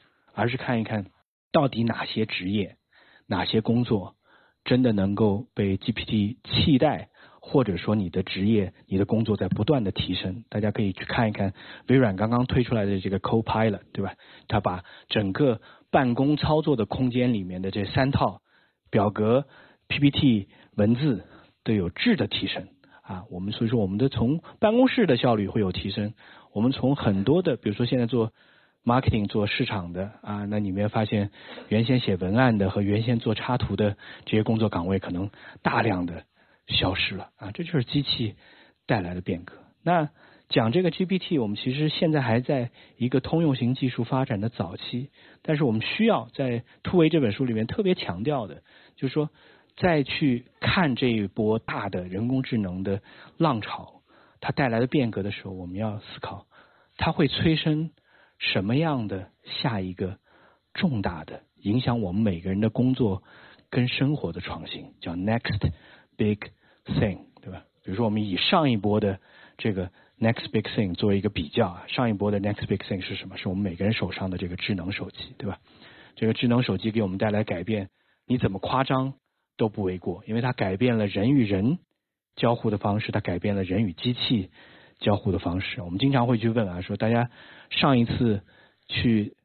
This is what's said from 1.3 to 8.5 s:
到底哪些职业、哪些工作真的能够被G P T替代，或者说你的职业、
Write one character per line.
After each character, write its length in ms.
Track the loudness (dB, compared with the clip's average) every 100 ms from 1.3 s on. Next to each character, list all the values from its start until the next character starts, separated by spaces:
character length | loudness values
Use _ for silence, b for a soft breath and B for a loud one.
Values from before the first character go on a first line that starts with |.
| _ _
到 160 | 2 2
底 140 | 2
哪 220 | -2 -2
些 220 | -4 -4 -4
职 240 | -4 -2
业、 260 | -2 -4 -8 _ b b b _
哪 180 | -4
些 160 | 0 0
工 240 | 2 0
作 320 | 2 0 -2 _ b b b b
真 180 | 0 4
的 100 | 4
能 220 | 2 0
够 320 | 2 2 2 -4
被 220 | -2 0 0
G 160 | -2
P 120 | -4
T 340 | -2 0 0 -4
替 360 | -4 0 4 6
代， 300 | 4 0 -8 B B B
或 240 | 0 2
者 120 | 2 -2
说 160 | 0
你 160 | 0 0
的 120 | -2
职 240 | -4 0
业、 280 | 2